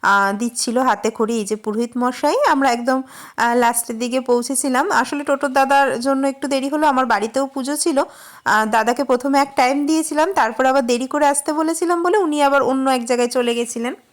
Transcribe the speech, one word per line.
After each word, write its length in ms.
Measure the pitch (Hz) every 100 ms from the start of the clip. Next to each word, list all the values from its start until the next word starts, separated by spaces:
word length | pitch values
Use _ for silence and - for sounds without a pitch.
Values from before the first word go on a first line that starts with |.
আহ, 300 | - 202 196 202
দিচ্ছিল 400 | 233 - - 240
হাতে 300 | 254 202 220
খড়ি। 240 | 220 220 233
এই 80 |
যে 100 | 202
পুরোহিত 360 | 214 214 214 240 240
মশাই, 400 | 247 262 294 453 554
আমরা 240 | 285 269
একদম, 280 | 240 240 262 262 - - -
আহ, 180 | 240
লাস্টের 440 | 240 233 233 - 226
দিকে 200 | 240 254
পৌঁছেছিলাম। 720 | 247 240 240 262 285 254 359
আসলে 320 | 226 247 294
টোটোর 300 | 294 277 285
দাদার 460 | 269 262 277 277 233
জন্য 280 | 262 269 269
একটু 200 | 277 285
দেরি 220 | 269 269
হলো, 180 | 302 302
আমার 180 | 262
বাড়িতেও 400 | 254 208 220 269 269
পুজো 280 | 277 262 294
ছিল। 200 | 349 277
আহ, 640 | 330 - - - - 214
দাদাকে 380 | 220 226 220 247
প্রথমে 340 | 269 247 277 277
এক 120 | 277
টাইম 300 | - 254 277
দিয়েছিলাম, 480 | 294 320 311 294 330
তারপর 300 | 381 226 226
আবার 200 | 262 269
দেরি 220 | 240 240 254
করে 180 | 294
আসতে 280 | 285 285 -
বলেছিলাম 500 | 302 320 330 349 349
বলে 140 | 349 415
উনি 200 | 339 294
আবার 180 | 277 277
অন্য 240 | 262 269 269
এক 160 | 262
জায়গায় 240 | 233 247 240
চলে 260 | 254 240
গেছিলেন। 380 | 233 240 233 240 370 _